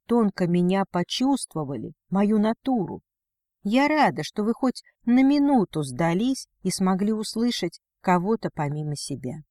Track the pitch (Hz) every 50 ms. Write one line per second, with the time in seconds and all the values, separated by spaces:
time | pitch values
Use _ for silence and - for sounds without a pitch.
0 | _ - 233 240 220 196 - - 185 170 175 175 175 180 190 196 190 - - 175
1 | 175 - - - 247 277 277 - - - - 160 147 131 143 110 113 - - _
2 | _ _ 180 196 208 202 220 208 208 220 226 - _ 269 262 226 170 165 - -
3 | - _ _ _ _ _ _ _ _ _ _ _ - 202 220 262 285 294 311 302
4 | 254 185 127 139 151 - - 214 208 226 233 - 269 254 - - - _ _ _
5 | _ 233 240 262 269 269 294 294 285 285 285 240 180 - - 156 147 135 123 123
6 | 170 170 165 190 233 262 262 - - - _ _ - 185 - - 190 185 190 180
7 | 202 214 220 214 208 - - 220 233 240 233 - 180 170 - - _ _ _ _
8 | - 190 180 175 175 208 226 - - 165 - - 147 143 147 151 151 151 147 -
9 | - - 139 120 120 127 143 156 151 _